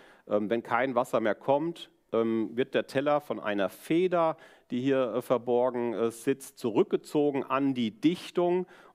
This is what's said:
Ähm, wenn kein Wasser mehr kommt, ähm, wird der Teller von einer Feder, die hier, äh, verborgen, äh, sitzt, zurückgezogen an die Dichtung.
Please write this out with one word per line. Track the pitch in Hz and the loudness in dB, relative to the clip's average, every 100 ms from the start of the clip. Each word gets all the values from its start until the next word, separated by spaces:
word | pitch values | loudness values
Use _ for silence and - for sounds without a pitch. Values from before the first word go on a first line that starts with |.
| - - - | -20 -20 -2
Ähm, | 104 104 | -2 0
wenn | 117 | -2
kein | - 120 135 120 | 0 0 0 0
Wasser | 131 123 | 0 0
mehr | 110 - | 0 -2
kommt, | - 143 165 165 - _ _ | 0 0 0 -8 -14 _ _
ähm, | 113 113 113 107 117 | -2 0 0 -2 -4
wird | 135 | -2
der | 120 - | -2 -2
Teller | 135 143 147 | -2 0 0
von | - 107 | -2 -8
einer | 110 101 92 | -4 0 -2
Feder, | - - 165 185 170 165 156 - - _ | -4 -2 0 2 2 0 -2 -12 -20 _
die | 123 | -4
hier, | 131 131 123 113 | 2 2 2 -2
äh, | |
verborgen, | - 123 120 120 127 120 120 | 0 -2 2 2 2 0 -4
äh, | 104 113 | 0 -2
sitzt, | 113 - 135 - - | -2 -2 -2 -4 -6
zurückgezogen | 120 110 202 196 - 151 147 135 | -2 0 0 0 -2 0 2 0
an | - 135 139 | -2 0 0
die | 123 113 | 0 -2
Dichtung. | - 156 180 - - 175 180 180 - - | 2 0 0 -4 -2 0 0 -4 -12 -20